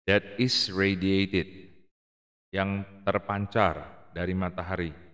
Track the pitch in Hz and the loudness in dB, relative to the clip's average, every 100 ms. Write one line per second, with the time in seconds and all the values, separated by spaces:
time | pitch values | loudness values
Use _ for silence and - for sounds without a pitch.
0 | - 101 - - 127 - - 95 98 95 | 2 2 2 0 0 2 0 2 2 2
1 | 95 95 98 98 - - - - _ _ | 2 2 2 0 -2 -6 -20 -20 _ _
2 | _ _ _ _ _ 98 98 101 98 - | _ _ _ _ _ -2 -2 -2 -6 -6
3 | - 101 - 101 101 117 95 76 73 - | -2 -2 -2 -4 0 2 2 2 -8 -16
4 | - 82 90 92 90 92 87 92 85 73 | -14 -6 -2 -2 -2 -4 -6 -4 -4 -8
5 | - | -18